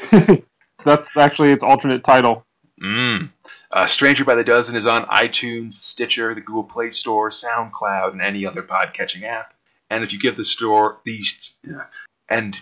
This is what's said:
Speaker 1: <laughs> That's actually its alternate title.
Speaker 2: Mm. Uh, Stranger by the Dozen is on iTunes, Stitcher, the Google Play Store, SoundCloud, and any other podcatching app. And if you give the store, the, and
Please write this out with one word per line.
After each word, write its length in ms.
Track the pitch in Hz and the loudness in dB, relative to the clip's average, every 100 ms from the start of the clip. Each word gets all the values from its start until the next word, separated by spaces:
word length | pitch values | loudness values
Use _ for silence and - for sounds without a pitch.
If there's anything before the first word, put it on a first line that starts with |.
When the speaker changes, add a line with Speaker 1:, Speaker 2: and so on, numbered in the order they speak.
| - | 4
Speaker 1:
<laughs> 720 | 208 185 185 - _ _ _ | 6 8 4 2 _ _ _
That's 320 | 147 147 - 151 | 2 2 2 2
actually 360 | 143 - 147 | 2 4 4
its 100 | 135 | 4
alternate 420 | 104 135 139 127 | 4 4 4 0
title. 400 | - 127 123 117 _ _ _ _ | 4 6 4 0 _ _ _ _
Speaker 2:
Mm. 480 | 98 113 123 101 - _ - - _ | -6 -2 -2 -2 -6 _ -20 -20 _
Uh, 140 | 95 92 | 0 0
Stranger 380 | - 139 143 | 2 2 4
by 100 | 135 | 2
the 100 | 120 | 2
Dozen 320 | 120 120 117 117 | 4 2 2 -2
is 100 | 110 | 0
on 200 | 117 - | 0 0
iTunes, 680 | 107 117 - 120 117 113 | 0 0 -4 -6 -10 -12
Stitcher, 600 | - - - 117 120 113 | -12 -10 -6 -4 -4 -4
the 60 | 107 | -8
Google 240 | 104 110 | -8 -8
Play 260 | 101 117 117 | -8 -8 -8
Store, 400 | - 120 107 110 | -6 -4 -2 -2
SoundCloud, 840 | - 120 117 117 - 104 98 95 | -6 -6 -6 -6 -6 -4 -2 -4
and 100 | 95 | -4
any 240 | 98 98 95 | -6 -6 -8
other 160 | 90 | -10
podcatching 600 | - 95 92 - - 90 | -6 -4 -4 -6 -10 -10
app. 300 | 107 113 - _ _ _ _ | -10 -12 -12 _ _ _ _
And 140 | 110 | -8
if 80 | 107 | -6
you 60 | 104 | -4
give 180 | 127 113 | -4 -4
the 80 | |
store, 540 | 104 - 113 107 107 - | -8 -6 0 2 2 -2
the, 160 | 120 110 101 - - _ - 143 - - - _ _ | -14 -10 -10 -10 -20 _ -18 -18 -18 -20 -20 _ _
and 280 | 117 107 98 | -6 -6 -10